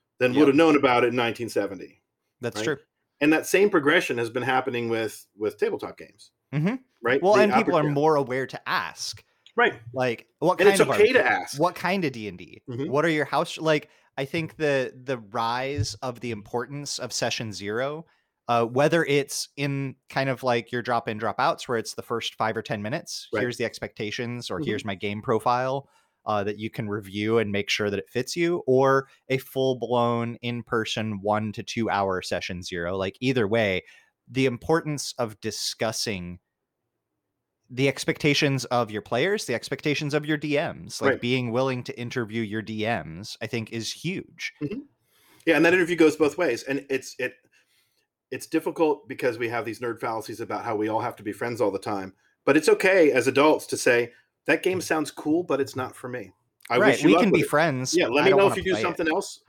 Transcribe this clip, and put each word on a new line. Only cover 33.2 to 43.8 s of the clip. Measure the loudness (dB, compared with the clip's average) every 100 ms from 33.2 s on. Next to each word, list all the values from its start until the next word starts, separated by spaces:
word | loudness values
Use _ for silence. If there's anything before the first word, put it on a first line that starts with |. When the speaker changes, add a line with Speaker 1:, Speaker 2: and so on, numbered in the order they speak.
Speaker 2:
either | 0 0 2
way, | 2 2 0 -6 -16 _ _ -8
the | -2 0
importance | 0 0 0 0 -6 -6 -6
of | -6 -6
discussing | -8 -6 -8 -4 -4 -2 -4 -6 -8 -14 _ _ _ _ _ _ _ _ _ _ _ _ -10
the | 0 0
expectations | 0 -4 0 2 4 2 0 0
of | 0 0
your | -4
players, | -4 0 0 -2 -4
the |
expectations | -6 -6 -4 -2 -2 -2
of | -2 -2
your | -2
D | 0 -2
Ms, | -2 -8 -12 -2
like | 0
Speaker 1:
Right. | 2
Speaker 2:
being | 0 0 0
willing | 0 0 -2
to | -8 -10
interview | -8 -6 -4 -4
your | -4 -6
D | -6 -4
Ms, | -2 -4 -6 -12 -14 -12
I | -6
think | -6 -6
is | -8